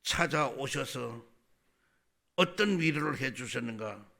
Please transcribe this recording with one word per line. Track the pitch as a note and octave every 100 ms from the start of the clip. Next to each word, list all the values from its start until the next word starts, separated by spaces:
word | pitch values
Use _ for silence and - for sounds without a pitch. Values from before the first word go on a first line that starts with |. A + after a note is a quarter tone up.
찾아오셔서 | - - E3+ D3+ C#3 - C#3 D3 C3 C3 A#2+ A#2 A2+ _ _ _ _ _ _ _ _ _ _ -
어떤 | F3+ F#3 G#3 F#3
위로를 | D#3+ D3+ D3+ C3
해주셨는가? | C3 A2+ B2 B2+ A#2 A2 G#2+ G2+ G#2